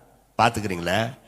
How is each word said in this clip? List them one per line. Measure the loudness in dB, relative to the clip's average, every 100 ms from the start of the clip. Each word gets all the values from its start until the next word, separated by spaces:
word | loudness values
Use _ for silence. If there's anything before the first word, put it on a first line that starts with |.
| -20 _ _ 2
பாத்துக்கிறீங்களே, | 2 2 -4 -4 -2 -2 -2 -8